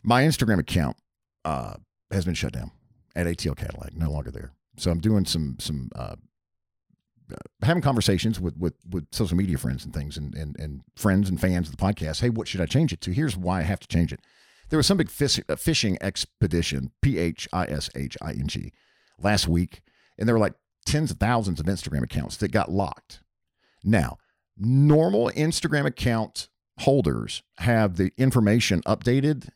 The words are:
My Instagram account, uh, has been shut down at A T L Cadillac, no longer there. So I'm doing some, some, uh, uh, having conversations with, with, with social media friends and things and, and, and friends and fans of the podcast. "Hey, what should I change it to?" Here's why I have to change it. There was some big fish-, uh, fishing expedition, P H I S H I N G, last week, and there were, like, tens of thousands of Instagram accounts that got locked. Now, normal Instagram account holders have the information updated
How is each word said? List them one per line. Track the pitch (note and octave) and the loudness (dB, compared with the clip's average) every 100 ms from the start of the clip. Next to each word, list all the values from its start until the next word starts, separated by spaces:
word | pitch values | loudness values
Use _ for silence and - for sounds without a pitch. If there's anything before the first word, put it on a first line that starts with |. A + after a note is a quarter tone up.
My | - B2 | 4 4
Instagram | C#3 B2+ A2+ G2 | 4 4 2 2
account, | - F#2 C#2+ - _ _ _ _ | 2 0 0 -4 _ _ _ _
uh, | D#2+ C#2 G#1+ G1+ _ _ _ | -6 -6 -6 -14 _ _ _
has | F#2+ | -2
been | F2 | 0
shut | E2 C#2 | -2 -4
down | A#1+ A1+ _ _ _ _ | -6 -12 _ _ _ _
at | - E2+ | -4 -2
A | |
T | E2 - | -2 -4
L | |
Cadillac, | C2 - C2+ - - | -4 -8 -8 -14 -4
no | D#2+ | -2
longer | D2 C2 | -2 -6
there. | - - _ _ - | -10 -16 _ _ -4
So | F2+ | 0
I'm | E2+ | 2
doing | G#2+ G#2 | 4 4
some, | F2+ E2+ D2 B1 | 2 -2 -4 -6
some, | - D2 B1 | -6 -6 -8
uh, | - A#1+ - _ _ _ _ _ _ _ _ _ _ _ | -10 -10 -12 _ _ _ _ _ _ _ _ _ _ _
uh, | - - _ | -18 -20 _
having | A2 F3 | 2 4
conversations | D3 A#2+ G2 F#2 A2 G2 | 4 4 4 2 0 -2
with, | F2+ D2 | -4 -2
with, | E2+ - F2 | -4 -4 -8
with | F2+ D2 | -8 -6
social | - G2+ F2 | -4 0 0
media | F#2+ C#2+ | 0 -2
friends | B1 C2+ | -4 -6
and | - | -8
things | D2+ C#2+ D2 | -8 -8 -10
and, | C#2+ | -10
and, | - D2+ - | -8 -10 -10
and | D2+ C#2 - - | -10 -12 -16 -2
friends | G#2+ F#2+ G2 | 2 2 2
and | F2+ | 0
fans | F#2 F2+ D#2+ | 0 0 -4
of | - | -2
the | |
podcast. | G2 G#2 D#2 D#2 | -2 0 -4 -2
"Hey, | B2 | -2
what | A2+ - | -2 -6
should | F#2 | -4
I | E2 | 0
change | C#3 E3 | 0 0
it | E2+ | -2
to?" | - | -4
Here's | F#2+ D#3 F#2+ | -2 -2 -2
why | F2 F#2 | -2 0
I | |
have | D#2+ F#2+ | -2 -4
to | - | 0
change | F2+ D#2+ | 2 2
it. | D2+ _ _ _ _ - | -2 _ _ _ _ -2
There | C#3+ | 0
was | C#3 | 4
some | G3 | 2
big | - | 0
fish-, | - C#3+ - - | 0 0 0 -2
uh, | D2+ | -2
fishing | - D3+ A2 F2+ | 0 0 0 0
expedition, | G2 - - _ F2 E2+ D#2+ C#2 C2 _ | -4 -4 -8 _ 0 2 0 -4 -6 _
P | C#3 F#2+ | 0 2
H | E2+ D#2 - | -2 -2 -6
I | F2 F2 | -4 -4
S | D2 - | -4 -6
H | - C#2 - | -8 -8 -8
I | - | -8
N | G1+ C#2 | -6 -4
G, | - - _ _ _ _ _ | -6 -10 _ _ _ _ _
last | G2 G#2 - | 0 0 2
week, | E2+ F2+ - _ _ _ - | 2 0 -6 _ _ _ -4
and | A2+ | 2
there | |
were, | A2+ | 2
like, | G#2 - _ _ | 2 -2 _ _
tens | - D3 D#3 | -2 0 0
of | - | 0
thousands | G#2+ A#2+ G2 D#2 | 0 2 0 -2
of | D#2 | -2
Instagram | G2 - D2 | -2 -2 -4
accounts | B1 - C2+ - | -2 -4 -6 -4
that | G#2 | -2
got | A2+ - | 0 0
locked. | F#2 F#2 - _ - _ _ _ _ _ _ | -2 -2 -6 _ -20 _ _ _ _ _ _
Now, | G2 G#2+ B1+ C2+ _ _ _ - | 2 4 2 -6 _ _ _ -4
normal | G#2+ C3 D3 D3+ E3 G3+ A#3 | 2 6 8 8 6 2 0
Instagram | - D#3 E3 E3 D3+ C#3+ | 0 -2 0 0 0 0
account | - B2 A2+ A2 - - _ _ - | 0 0 0 -2 -8 -14 _ _ 0
holders | - C#3 D#2 A1+ G#1+ - _ - | 2 4 2 0 -4 -10 _ -2
have | B2 A2+ G#2+ F2 | 2 4 2 2
the | F#2 - | -2 2
information | C3 B2+ G#2 A#2 - F2+ | 2 4 4 4 2 0
updated | - G#2 A#2+ C3+ C#3+ C#3+ - | 0 -2 2 2 2 -2 -8